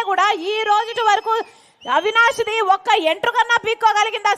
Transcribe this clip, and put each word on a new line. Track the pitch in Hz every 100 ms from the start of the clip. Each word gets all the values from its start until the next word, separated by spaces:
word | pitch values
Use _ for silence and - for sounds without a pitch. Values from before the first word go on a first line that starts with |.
| 427
కూడా | 381 403 392 359
ఈ | 427 427
రోజుటి | 415 453 466 440
వరకు | 415 453 453 - - _ _ - 285
అవినాష్ది | 392 453 466 523 427 453 381 381
ఒక్క | 381 427 320
ఎంట్రుకన్నా | 339 466 466 466 466 427
పీక్కోగలిగిందా | 453 453 415 427 440 415